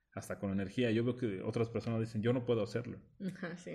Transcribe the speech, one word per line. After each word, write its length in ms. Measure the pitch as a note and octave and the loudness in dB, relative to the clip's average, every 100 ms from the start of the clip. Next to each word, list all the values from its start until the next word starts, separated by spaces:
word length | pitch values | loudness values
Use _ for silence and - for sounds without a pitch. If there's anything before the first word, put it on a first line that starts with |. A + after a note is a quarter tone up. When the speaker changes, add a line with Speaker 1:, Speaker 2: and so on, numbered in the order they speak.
| _ | _
Speaker 1:
hasta 260 | G2+ - F#2 | -10 -8 -4
con 100 | G2 | 0
energía. 420 | G2 F#2+ B2 A#2+ | 0 0 2 4
Yo 120 | A2 | 4
veo 140 | A#2+ B2 | 2 2
que 240 | A#2+ F#2+ | 0 -2
otras 260 | A2 A#2 A2+ | -2 0 0
personas 300 | G#2 A#2 A2+ | 0 0 0
dicen, 220 | A2+ G#2+ | 0 2
"Yo 100 | A#2 | 2
no 140 | B2+ A#2 | 2 4
puedo 180 | A2+ | 2
hacerlo". 360 | G2 A#2 - F#2 - - | 2 -2 -4 -10 -12 -8
Speaker 2:
Ajá, 380 | F#3+ - E3+ F3 | -6 -6 -8 -8
sí. 140 | - | -8